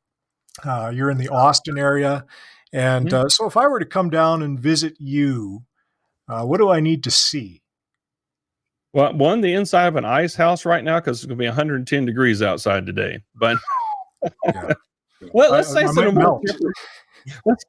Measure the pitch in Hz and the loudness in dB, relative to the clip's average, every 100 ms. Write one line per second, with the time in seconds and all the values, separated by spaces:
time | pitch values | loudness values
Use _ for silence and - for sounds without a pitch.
0 | _ _ _ _ _ - 143 123 113 123 | _ _ _ _ _ -14 -8 -6 -6 -4
1 | 139 131 131 127 143 156 156 143 139 143 | -2 -2 -2 4 4 4 -2 -2 0 2
2 | 139 139 - - - - _ 135 127 131 | 0 -2 -8 -20 -20 -20 _ -2 0 0
3 | 127 127 139 - 214 226 285 240 165 190 | 0 0 2 0 0 2 2 0 -4 -2
4 | 175 160 160 165 147 135 147 160 160 - | 0 2 2 2 -4 -4 0 0 -2 -6
5 | 139 143 143 123 98 104 - _ _ _ | -4 0 0 -2 -6 -12 -18 _ _ _
6 | _ _ - 113 120 185 202 165 160 165 | _ _ -10 -6 -2 2 4 4 2 0
7 | 123 - - 147 98 85 _ _ _ _ | 0 0 0 -4 -10 -16 _ _ _ _
8 | _ _ _ _ _ _ _ _ _ 139 | _ _ _ _ _ _ _ _ _ 0
9 | 143 156 151 226 185 190 196 180 175 156 | 2 4 2 2 0 0 2 2 2 0
10 | 110 135 170 - 170 175 170 170 151 165 | 0 0 0 0 0 0 0 0 0 -2
11 | 147 120 135 120 120 127 151 135 127 143 | -2 -6 -6 -6 -4 -2 -2 -2 -2 -2
12 | 120 117 123 104 104 - 104 98 95 98 | 0 2 2 2 0 -2 -2 -2 -2 -6
13 | 95 104 - 113 113 - 1077 1047 906 807 | -6 -8 -14 -2 0 0 -4 -6 -6 -8
14 | - - - - - - - - _ _ | -12 -10 -10 -6 -6 -4 -4 -8 _ _
15 | _ _ - 226 285 285 - - - - | _ _ -2 4 4 4 2 0 2 2
16 | - 359 349 - 196 - 160 - - - | 2 4 2 2 -4 -4 -4 -6 -10 -20
17 | _ _ 135 143 214 240 | _ _ -20 -4 -2 -2